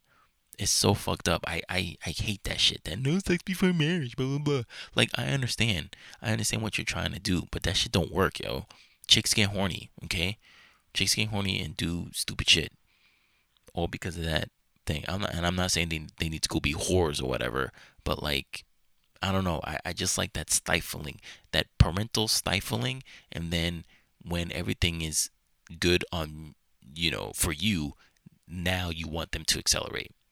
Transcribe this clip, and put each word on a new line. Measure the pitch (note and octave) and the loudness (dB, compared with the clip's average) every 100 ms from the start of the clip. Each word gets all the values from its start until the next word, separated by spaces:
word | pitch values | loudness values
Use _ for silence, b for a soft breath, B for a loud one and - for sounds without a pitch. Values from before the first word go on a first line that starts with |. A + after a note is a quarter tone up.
| _ b b _ _ - | _ b b _ _ -4
It's | G#2 | 0
so | - G2+ | 4 4
fucked | G2+ - F2+ - | 4 0 0 2
up. | D#2+ - | 0 0
I, | E2+ - | -6 -2
I, | F#2 F2+ - | -2 -4 -6
I | F#2 | -8
hate | - A2 G2 | -4 -4 -4
that | - - | -4 2
shit. | - - | 2 2
That | - F#2 | -6 -2
"no | C3+ F#3 | 0 0
sex | - F3+ | 2 -2
before | - F3+ F#3 | -2 2 4
marriage, | F3 D3+ F3+ B2 | 4 2 2 -2
blah, | B2+ C3 | -2 0
blah, | C#3+ | 0
blah." | D3 C#3 A2 B B | 2 0 0 B B
Like, | - - | 2 2
I | - C3 | 2 -2
understand. | C3+ B2 - A#2 F2 D#2 B B B | 0 0 2 2 2 -2 B B B
I | A2 | -2
understand | A2 G#2+ A2 | 0 0 0
what | G#2+ - | -2 -2
you're | |
trying | - E2+ F2 | -4 -2 -4
to | - | -4
do, | - F2+ - | 0 0 0
but | E2+ | -2
that | - F2+ | 0 0
shit | - | 2
don't | F#2 D#2 | 2 2
work, | D#2+ D2 - | 2 2 0
yo. | - C2 - B B B - | -6 -6 -8 B B B 6
Chicks | A2+ - | 6 6
get | - G2 | 4 2
horny, | G2+ G2 - - - | 2 -2 -2 -10 -12
okay? | - E2+ F2+ G#2+ B B B B B | -4 0 0 -4 B B B B B
Chicks | - G2 | 0 2
get | - G#2+ | 2 0
horny | G#2 G2 F#2+ | 0 0 0
and | - - | -2 -2
do | E2+ E2+ - | -2 -2 -4
stupid | - - - - | -6 -6 -2 4
shit. | E2 D2 _ _ b b b b b b _ - | 4 4 _ _ b b b b b b _ -10
All | - E2+ | -4 -2
because | F#2+ F#2+ E2+ | -2 -6 -4
of | |
that | E2 D#2 - _ _ _ | -2 -2 -4 _ _ _
thing. | - D2+ - | -4 -4 -2
I'm | F#2+ | -4
not, | G2+ | -4
and | E2+ F2 | 0 0
I'm | F2+ | 0
not | F2+ | 0
saying | E2 E2+ | 2 0
they, | D#2+ D#2 - | -2 -6 -4
they | E2 | -4
need | D#2 | -2
to | - | -2
go | D#2+ | 0
be | D2+ | 0
whores | C#2 - F2+ D#2+ D2 | -2 2 4 4 0
or | B1+ | -2
whatever, | B1 A#1+ B1+ B1+ B B B | -2 0 -2 -4 B B B
but, | D#2+ D2+ | -4 -2
like, | D2+ C#2 - - - _ _ _ _ - | 0 -2 -2 -14 -16 _ _ _ _ -4
I | F#2+ | 0
don't | F#2+ | 2
know. | F#2 D#2+ | 2 0
I, | - - | -4 -6
I | - | -6
just | E2 F#2 - | -2 -2 0
like | F#2 | -2
that | - - | -4 0
stifling, | - - F2 - - D2 - B B B | 0 2 0 0 -8 -8 -12 B B B
that | D#2 - - | -2 0 4
parental | F2 F2+ A#2 A2+ A2 | 4 4 0 0 2
stifling. | - - F#2+ - A2+ B2+ C3 - B B | 2 2 0 0 -2 -2 -4 -12 B B
And | D2+ E2 | -8 -2
then | E2+ E2+ E2 - b b _ | 0 0 -4 -12 b b _
when | E2+ E2+ E2+ | -4 -4 -2
everything | E2 F#2 - F2 E2 | -4 -2 2 2 2
is | D#2+ D#2 - _ _ _ - E2 | -2 0 -2 _ _ _ -14 0
good | F2 F2+ - | 4 4 2
on, | F2 D#2 D2+ D#2 - _ _ - | -4 -4 -8 -14 -18 _ _ -14
you | D#2+ E2+ | -2 0
know, | A1+ G#1 | 0 -4
for | - - | -2 -2
you, | D2+ G#2 F2+ C#2+ - b b b _ - | 0 0 2 -2 -6 b b b _ -12
now | F2+ F2 F#2 F2 | -4 0 0 -2
you | E2 E2 | -4 -6
want | D#2+ D#2+ | -6 -6
them | E2 | -8
to | - - | -10 -6
accelerate, | - - - - - - _ | 0 0 0 -8 -10 -16 _